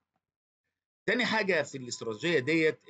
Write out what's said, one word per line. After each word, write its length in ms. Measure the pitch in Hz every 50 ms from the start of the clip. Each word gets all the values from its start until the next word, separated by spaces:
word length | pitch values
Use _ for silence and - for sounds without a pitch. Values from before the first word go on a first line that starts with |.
| _ _ _ _ _ _ _ _ _ _ _ _ _ _ _ _ _ _ _ _ _
تاني 200 | - 208 247 233
حاجة 380 | 180 202 220 208 190 185 160 143
في 140 | - - 139
الاستراتيجية 600 | 127 120 113 - 120 113 110 104 147 170 170 143
ديت 400 | 123 139 160 165 160 156 151 - _ -